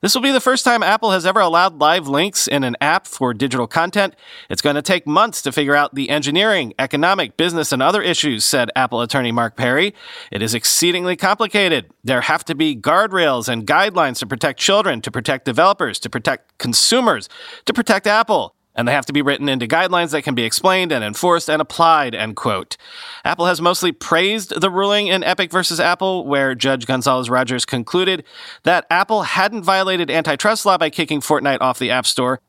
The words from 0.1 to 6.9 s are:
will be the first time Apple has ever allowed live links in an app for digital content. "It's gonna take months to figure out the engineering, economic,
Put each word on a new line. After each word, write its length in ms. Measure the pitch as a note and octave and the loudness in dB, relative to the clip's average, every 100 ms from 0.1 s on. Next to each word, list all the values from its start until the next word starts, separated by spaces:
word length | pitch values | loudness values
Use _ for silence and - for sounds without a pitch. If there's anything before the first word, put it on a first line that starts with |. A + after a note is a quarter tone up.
will 80 | B3+ | 0
be 80 | C4 | 2
the 100 | C4 | 2
first 240 | - B3+ - | 2 0 2
time 160 | A#3 | 2
Apple 300 | F#3 G#3+ A3+ | 2 2 2
has 120 | F#3 | 2
ever 160 | E3+ F#3+ | 2 2
allowed 400 | F#3 E3+ F#3+ D#3 | 4 4 2 2
live 260 | D3 F3 C#3+ | 2 2 0
links 400 | C#3 F#3+ - - | 0 0 -2 -2
in 160 | C#3+ | 0
an 140 | C3 A#2+ | -2 0
app 240 | D3 F3 - | 0 0 -2
for 260 | - B2+ | -4 -2
digital 340 | A2 C3+ B2 A#2 | -2 -4 -2 -2
content. 480 | E3+ F3 G3+ G3 - - - - | 0 0 0 -2 -4 -20 -20 -10
"It's 100 | - | -2
gonna 220 | D3 C#3+ | 0 0
take 240 | D3 F3+ D3 | 0 -2 2
months 340 | D#3 A3 - | 2 2 0
to 100 | C#3+ | -4
figure 240 | B2+ C#3+ | -2 2
out 200 | D3 C#3+ | 2 2
the 160 | C3+ C#3 | -2 -2
engineering, 640 | D3 C#3 D#3 G#3+ G3 A#2+ - | -2 0 0 2 0 -2 -4
economic, 600 | C3 | -4